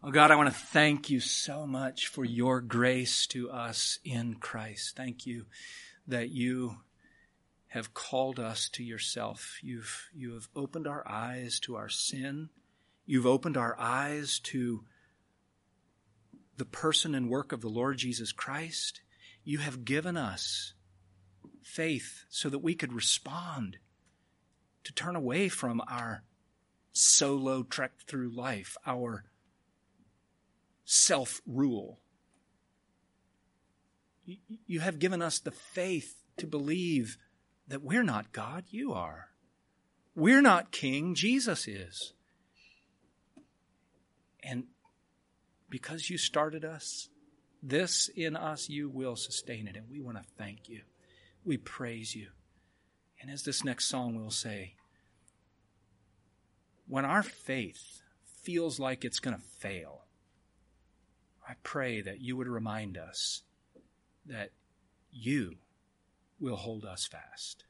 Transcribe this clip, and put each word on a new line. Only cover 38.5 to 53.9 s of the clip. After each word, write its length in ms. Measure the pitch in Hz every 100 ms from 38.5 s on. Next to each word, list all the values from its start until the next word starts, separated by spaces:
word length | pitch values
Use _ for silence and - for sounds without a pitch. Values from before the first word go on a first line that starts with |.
| 156 180
you 240 | 208 277
are. 360 | 107 85 78 - _ _ _ _ _ _ _ _
We're 280 | - 160 269
not 300 | 277 180 -
king, 420 | - 143 135 170
Jesus 520 | 175 196 262 240 165 -
is. 460 | 101 87 - - - _ _ _ _ - _ _ _ _ _ _ - - _ _ _ _ _ _ _ _ _
And 220 | 139 123 127 _ _ _ _ _ _ _ _ _ _
because 400 | 131 - 160 156
you 80 | 180
started 460 | - 156 156 156
us, 440 | 156 160 - - - _ - _ _ _
this 480 | 135 151 180 - -
in 220 | - 165 156
us, 320 | 170 151 -
you 220 | 147 147
will 260 | 131 131 113
sustain 520 | - - - 117 107
it. 80 | 95
And 120 | 113
we 120 | 143
want 180 | 127 110
to 60 | - -
thank 320 | 104 107 -
you. 140 | 113 - _ _ - - _
We 120 | - 139
praise 580 | - - 123 117 110
you. 140 | 110 101 - _ _ _ _ _ _ _ _
And 80 | 131
as 140 | 139
this 200 | - 135
next 220 | 139 120
song 340 | -